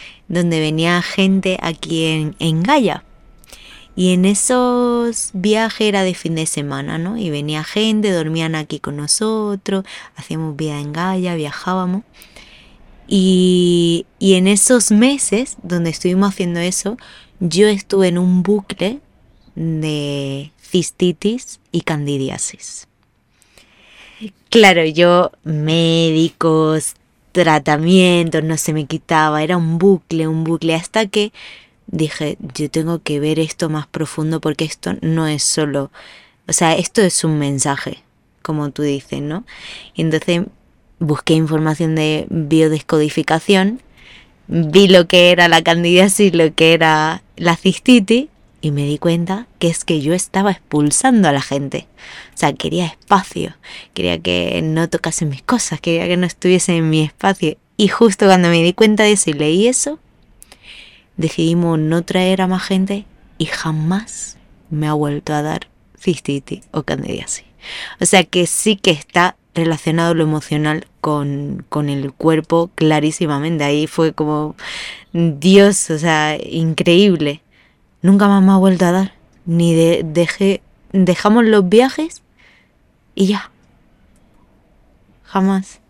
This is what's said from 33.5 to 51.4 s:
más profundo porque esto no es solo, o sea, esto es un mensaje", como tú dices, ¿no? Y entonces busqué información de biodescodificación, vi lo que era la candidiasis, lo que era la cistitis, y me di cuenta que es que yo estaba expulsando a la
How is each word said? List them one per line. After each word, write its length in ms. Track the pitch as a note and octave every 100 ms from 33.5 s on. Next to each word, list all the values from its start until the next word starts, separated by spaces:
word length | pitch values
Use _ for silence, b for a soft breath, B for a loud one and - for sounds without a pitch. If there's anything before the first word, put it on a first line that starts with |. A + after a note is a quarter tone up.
| - E3
más 160 | D3+ C#3+
profundo 540 | - D#3 - D#3 D#3+
porque 240 | D#3 D3+
esto 300 | D#3 - F3+ -
no 240 | D#3+ D#3+ D#3
es 160 | D3
solo, 480 | - - D3+ C#3 C#3 B B B B B -
o 40 |
sea, 220 | - E3 D#3+
esto 260 | F3 -
es 220 | F#3 -
un 140 | E3 D3+
mensaje", 640 | C#3+ C#3 C#3+ C#3 - D#3+ _ _ _ _
como 280 | - D3+ D3
tú 120 | C3+
dices, 380 | D3 C#3 - C#3
¿no? 220 | D3 E3+ A#3+ B B B B
Y 80 | -
entonces 400 | D#3+ D#3 - F3 - - _ _ _ _
busqué 360 | D#3 D3 -
información 600 | D#3+ D#3 D#3 D#3 D#3 E3
de 320 | D#3 D#3 D3+ -
biodescodificación, 1500 | E3+ D3 D#3+ D#3+ D3+ - D#3 D3+ - - D#3+ - G3 F#3+ B3 b b b b b _ -
vi 400 | E3+ D#3 D#3+ G3
lo 180 | F#3 E3+
que 240 | F3+ F3
era 180 | F3 F3
la 140 | E3
candidiasis, 720 | E3 E3+ E3+ F3+ G3 G3 G3+
lo 180 | E3 D#3+
que 180 | - D#3+
era 500 | E3 D#3+ D#3 D#3 E3+ - -
la 200 | E3+ E3
cistitis, 720 | F#3+ F3+ - B3 F#3+ A#3 D4+ _ _ _
y 120 | D#3
me 120 | C#3+ C#3+
di 120 | D3
cuenta 480 | E3+ E3+ E3+ G3 A#3+ _
que 80 | E3+
es 160 | E3
que 160 | - D#3+
yo 140 | C#3
estaba 360 | F3+ - F#3 G3
expulsando 800 | F#3+ _ D3 D3 - C4+ A#3+ F3
a 40 |
la 80 | C#3